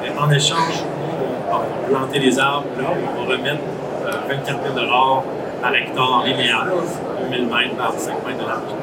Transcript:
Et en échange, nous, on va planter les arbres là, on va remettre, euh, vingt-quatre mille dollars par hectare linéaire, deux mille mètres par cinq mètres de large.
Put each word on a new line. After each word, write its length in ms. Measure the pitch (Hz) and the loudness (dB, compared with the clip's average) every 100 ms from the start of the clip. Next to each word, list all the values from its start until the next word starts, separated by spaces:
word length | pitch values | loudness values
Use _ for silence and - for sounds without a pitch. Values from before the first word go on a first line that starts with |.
Et 160 | - - | -6 0
en 100 | 147 | 4
échange, 540 | 139 - - - - | 4 4 2 0 0
nous, 420 | - - - - - - - | -4 -4 -4 -2 -2 -2 0
on 80 | - | 0
va 60 | - - - | 0 -4 2
planter 300 | 135 131 143 | 2 2 4
les 180 | 131 123 | 6 6
arbres 300 | 139 143 135 123 | 4 2 -2 -2
là, 120 | 123 | 0
on 320 | - 131 120 | 0 -2 -2
va 80 | 120 | 0
remettre, 300 | 127 131 147 123 - - - - | 0 0 -2 -4 -6 -6 -4 -2
euh, 60 | - - | -2 -2
vingt-quatre 340 | 139 143 139 | -4 -2 -4
mille 120 | 143 | -2
dollars 500 | 127 120 127 131 135 127 - - - | -2 2 4 4 4 0 -6 -6 -4
par 120 | 123 | 0
hectare 500 | - - - 127 127 127 | 0 0 0 2 4 2
linéaire, 420 | 131 123 - 185 175 - - - 120 | 0 2 0 2 0 0 -4 -6 -4
deux 80 | 127 | -2
mille 180 | 127 120 | -2 0
mètres 280 | 120 123 - | 0 0 0
par 160 | 117 | -2
cinq 220 | 117 - - 131 | -2 -4 -4 -4
mètres 160 | 117 | -4
de 40 | 113 | -4
large. 140 | 107 - - | -4 -4 -8